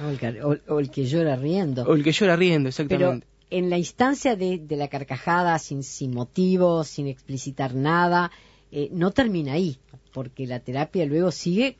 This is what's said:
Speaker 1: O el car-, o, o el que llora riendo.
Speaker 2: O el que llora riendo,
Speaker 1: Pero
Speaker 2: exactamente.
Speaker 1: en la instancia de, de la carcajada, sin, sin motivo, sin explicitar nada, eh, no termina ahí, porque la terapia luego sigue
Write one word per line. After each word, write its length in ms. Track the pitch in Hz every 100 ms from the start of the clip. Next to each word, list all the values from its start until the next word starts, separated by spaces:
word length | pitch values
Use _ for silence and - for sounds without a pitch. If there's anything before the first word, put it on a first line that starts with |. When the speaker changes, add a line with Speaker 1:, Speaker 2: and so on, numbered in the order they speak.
Speaker 1:
O 60 | 147
el 100 | 139
car-, 240 | 147 113
o, 140 | 147 143 -
o 120 | 151
el 100 | 135
que 140 | -
llora 320 | 127 165 160 127
riendo. 460 | 143 190 165 127
Speaker 2:
O 120 | 117
el 80 | 156
que 100 | 147
llora 220 | 151 202
riendo, 360 | 170 180 160 131
Speaker 1:
Pero 200 | 127 147
Speaker 2:
exactamente. 320 | 185 180 123 - _ -
Speaker 1:
en 180 | 185 180
la 80 | 175
instancia 580 | 170 - 254 277 269
de, 220 | 208 185 180
de 200 | 151 147
la 120 | 143
carcajada, 680 | 135 139 131 - 175 175 160
sin, 240 | - 139
sin 320 | 135 - 135
motivo, 680 | 123 123 - 185 185 180 165
sin 220 | 147 - 139
explicitar 680 | 131 - 135 139 131 135
nada, 560 | 127 147 170 175 175 175 - - _ _
eh, 180 | 147 143
no 180 | 175 175
termina 420 | 196 247 180 143
ahí, 240 | 147 185 127 _ - _
porque 320 | - 123 - 127
la 140 | 123
terapia 440 | - 131 160 190
luego 260 | 147 151 180
sigue 460 | 175 175 185 262 -